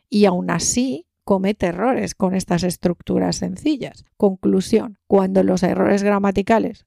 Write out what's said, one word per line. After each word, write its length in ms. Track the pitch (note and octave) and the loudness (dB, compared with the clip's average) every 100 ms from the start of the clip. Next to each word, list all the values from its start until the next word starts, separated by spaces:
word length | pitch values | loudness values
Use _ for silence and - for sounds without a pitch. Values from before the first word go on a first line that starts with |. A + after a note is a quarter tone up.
| - | -4
y 160 | G#3 G3+ | 2 4
aún 240 | F3+ F3+ | 2 -2
así 580 | F3 - - C4 C4+ - _ | -2 0 0 -2 -4 -12 _
comete 420 | - G3 F#3+ G#3+ F#3 | -2 0 0 0 -2
errores 480 | F3 A3+ A#3+ F#3+ | 0 -2 -2 -4
con 220 | - F#3+ F#3+ | -2 -2 -2
estas 260 | - F3 | -2 -2
estructuras 760 | F3+ E3+ F3+ F3 - F#3 F3+ E3+ | -2 -2 -4 -4 -4 -2 -2 -4
sencillas. 680 | F#3 F#3 D4 C#4+ D3 - _ - | -6 -6 -4 -4 -6 -14 _ -2
Conclusión, 800 | G#3 F#3+ G3 F#3+ F#3 F3+ A#3 G3+ - | 0 0 0 0 2 0 -2 -12 0
cuando 340 | G3 F#3+ F#3+ | 2 2 2
los 220 | F#3+ F#3 | 2 2
errores 400 | F3+ F#3 F#3+ G3+ | 0 0 2 2
gramaticales 840 | G3+ G3+ G3+ G3 G3 A3+ C4 A3 | 0 0 0 0 2 0 0 -8